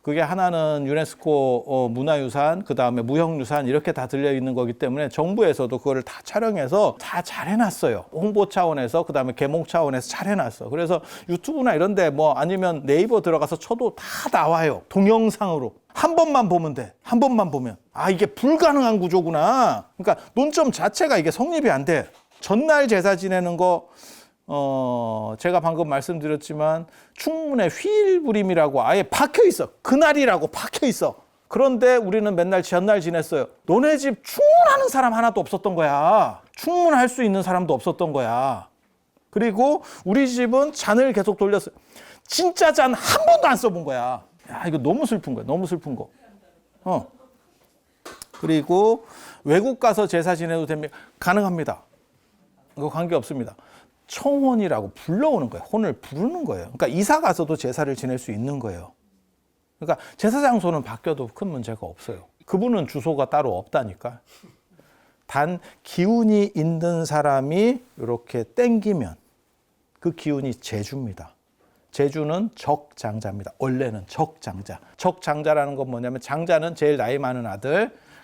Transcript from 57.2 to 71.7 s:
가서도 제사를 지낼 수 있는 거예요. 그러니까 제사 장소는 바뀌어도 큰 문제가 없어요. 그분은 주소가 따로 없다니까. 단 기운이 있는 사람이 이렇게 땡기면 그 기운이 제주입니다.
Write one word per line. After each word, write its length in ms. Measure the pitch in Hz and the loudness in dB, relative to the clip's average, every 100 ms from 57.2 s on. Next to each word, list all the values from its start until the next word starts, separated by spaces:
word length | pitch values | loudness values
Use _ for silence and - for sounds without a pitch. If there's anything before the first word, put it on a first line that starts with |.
가서도 360 | 311 175 151 156 | 2 -2 -2 -4
제사를 380 | 123 127 147 131 | -4 -4 -4 -4
지낼 220 | 131 127 | -6 -6
수 120 | - | -6
있는 280 | 107 127 143 | -8 -6 -6
거예요. 340 | 117 87 85 _ _ _ _ _ _ _ _ _ | -8 -12 -16 _ _ _ _ _ _ _ _ _
그러니까 260 | 156 156 - - | -6 -6 -6 -2
제사 260 | 214 262 | 0 2
장소는 400 | 285 233 175 160 | 2 2 0 -2
바뀌어도 460 | 113 113 - 147 120 | -4 -8 -6 -4 -6
큰 200 | - 196 | -8 -8
문제가 380 | 147 113 110 87 | -8 -8 -10 -12
없어요. 400 | 85 - 98 - _ | -14 -14 -14 -16 _
그분은 440 | _ 185 240 226 147 | _ -2 0 0 -2
주소가 420 | 147 143 143 135 | -4 -4 -2 0
따로 260 | 147 135 92 | 0 0 -4
없다니까. 640 | 110 156 117 90 123 117 _ - - _ _ _ _ _ _ _ _ | -4 -4 -4 -10 -14 -14 _ -20 -20 _ _ _ _ _ _ _ _
단 340 | 139 151 180 - _ | -2 -2 -2 -12 _
기운이 720 | - - 180 233 220 214 202 | -12 -2 2 2 4 4 2
있는 520 | - 156 165 170 170 151 | 0 -2 0 -2 -2 -2
사람이 760 | 151 147 135 135 170 220 254 - - | 0 2 2 0 2 2 0 -6 -12
이렇게 480 | 120 117 _ 123 | -6 -6 _ -8
땡기면 720 | 113 - 240 226 202 185 101 80 _ _ _ _ _ _ _ _ | -6 0 2 2 0 -2 -4 -10 _ _ _ _ _ _ _ _
그 140 | 175 | -6
기운이 420 | 165 156 143 135 117 | -4 -4 -2 -4 -8
제주입니다. 800 | - 110 101 139 123 92 - _ _ _ _ | -8 -8 -6 -8 -10 -12 -18 _ _ _ _